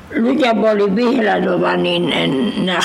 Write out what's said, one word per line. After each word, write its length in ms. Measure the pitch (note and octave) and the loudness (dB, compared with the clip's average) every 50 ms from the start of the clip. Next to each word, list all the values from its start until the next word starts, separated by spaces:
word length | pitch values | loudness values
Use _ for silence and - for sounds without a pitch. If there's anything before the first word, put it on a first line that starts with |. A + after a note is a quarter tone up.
| - - - | -14 -8 -4
Ľudia 400 | D4+ A3+ B3 C#4 D4+ C4 A#3 A3 | -2 0 0 2 2 2 2 2
boli 320 | G3+ G#3+ A3 G#3+ G3+ G3+ | 2 2 2 2 2 2
vyhľadovaní 1120 | G3+ F#3 A3+ B3 A#3 C4+ C4 A3 G3+ F#3 F3+ F#3 F#3 F3+ F3 F3+ F3+ F3+ F3+ F3+ F3 F3 F3 | 0 0 0 0 2 2 2 2 2 0 0 0 0 0 0 0 0 0 0 0 0 0 -2
na, 320 | F3 - - - E3+ E3+ D3+ C3 F3 G#3 - - | -2 -2 -2 -2 -2 0 0 0 -2 -2 -2 -2
na, 160 | - F#3 F3+ E3 F#3 | -2 -2 0 0 -2